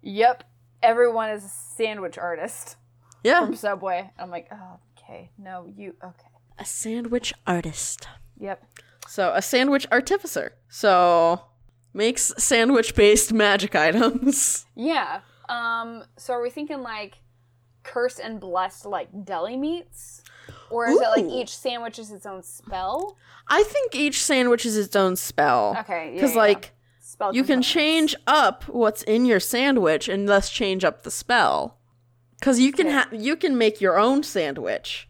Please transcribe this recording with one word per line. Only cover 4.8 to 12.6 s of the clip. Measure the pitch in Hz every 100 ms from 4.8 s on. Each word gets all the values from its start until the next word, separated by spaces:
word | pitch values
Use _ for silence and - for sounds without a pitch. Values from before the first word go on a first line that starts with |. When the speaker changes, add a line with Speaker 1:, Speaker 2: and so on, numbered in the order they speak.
| _ _
Speaker 1:
okay. | _ 190 180 _
No, | 190 185 175
you, | 202 202 -
okay." | 185 - _ _ _ -
Speaker 2:
A | -
sandwich | - 220 226 233 240 - - -
artist. | 175 165 156 - - - - - _
Speaker 1:
Yep. | 196 190 _ - _ _ -
Speaker 2:
So, | - 185
a | -
sandwich | 190 247 262 277 -
artificer. | 240 254 392 339 - - _ _
So, | - 214 185 180 170 170 180 - _ - _ _
makes | 196 220 247 - -
sandwich-based | - 240